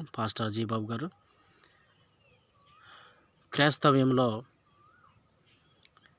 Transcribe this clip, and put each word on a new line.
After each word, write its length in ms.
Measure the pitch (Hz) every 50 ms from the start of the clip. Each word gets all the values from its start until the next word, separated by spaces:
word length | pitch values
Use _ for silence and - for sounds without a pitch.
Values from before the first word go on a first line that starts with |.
| 165 - -
పాస్టర్ 300 | - 113 107 - - 117
అజయ్ 200 | 107 104 110 113
బాబు 200 | 107 113 110 107 104
గారు 160 | 117 113 151 185 - _ _ _ _ _ _ _ _ _ - _ _ _ _ _ _ _ _ _ _ _ _ _ _ _ _ _ _ _ _ _ _ - - - - - - - - _ _ _ _ _ _ _ -
క్రైస్తవ్యంలో 720 | - 143 151 143 - - 151 135 135 131 131 127 123 127 120 107 110 127 - _ _ _ _ _ _ _ _ _ _ _ _ _ _ _ _ _ _ _ _ _ _ _ _ _ _ - - _ _ _ - _